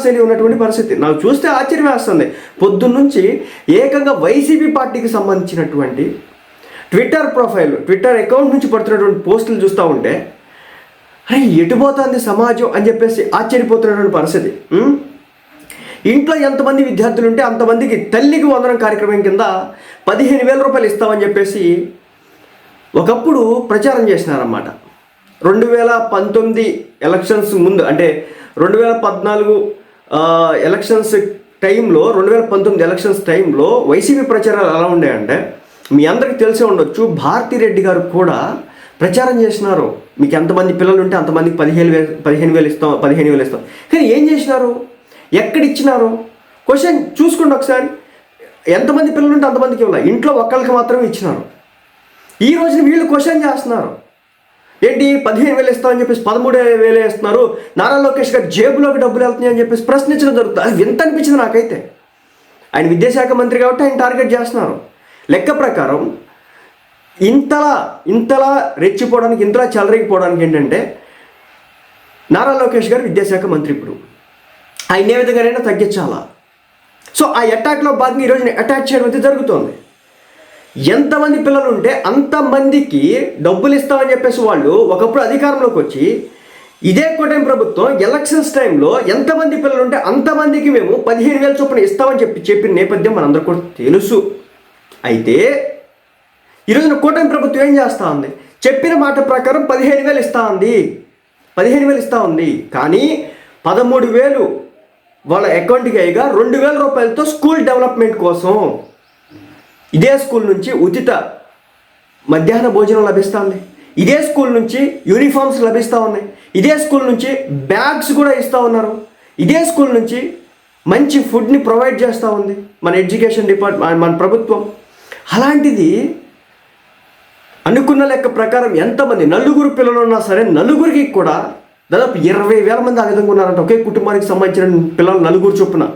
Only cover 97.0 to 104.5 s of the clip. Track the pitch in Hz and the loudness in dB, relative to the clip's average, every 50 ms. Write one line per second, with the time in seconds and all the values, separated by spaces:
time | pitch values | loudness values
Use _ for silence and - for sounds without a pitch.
97 | 294 302 311 330 320 - 302 285 - - 277 269 277 285 285 277 262 - - - | 0 0 2 2 0 0 0 -2 -2 -2 0 0 2 2 4 2 2 0 -2 -4
98 | 190 160 147 143 139 - - - - - _ _ - 262 277 269 320 330 339 285 | -4 -4 -4 -4 -6 -8 -12 -16 -20 -20 _ _ -2 0 0 0 0 0 0 0
99 | 285 277 277 277 277 277 254 247 254 262 277 302 262 - 262 254 262 285 277 277 | 0 0 0 0 0 0 0 0 0 0 0 0 0 0 0 0 2 2 2 2
100 | 269 294 277 262 226 - - 240 226 214 196 185 202 233 233 196 - - - - | 0 0 0 0 -2 -2 -2 -2 -2 -2 -2 -2 0 0 2 0 0 -2 -6 -12
101 | - _ _ _ _ _ _ _ _ _ _ 180 208 247 277 285 277 277 277 240 | -18 _ _ _ _ _ _ _ _ _ _ -2 0 2 2 2 2 2 0 0
102 | - - 240 233 170 170 156 165 165 143 - - - - - 127 139 156 - 254 | -2 -2 -2 -2 -2 -2 -2 -2 -2 -2 -4 -4 -8 -8 -6 -4 0 0 0 2
103 | 277 156 156 - - - - - - - _ _ - 165 185 233 247 240 262 254 | 2 0 -2 -4 -8 -12 -16 -20 -20 -20 _ _ -4 -2 0 0 2 2 2 2
104 | 226 226 220 247 269 277 269 254 202 - | 2 2 2 2 2 2 2 0 -2 -2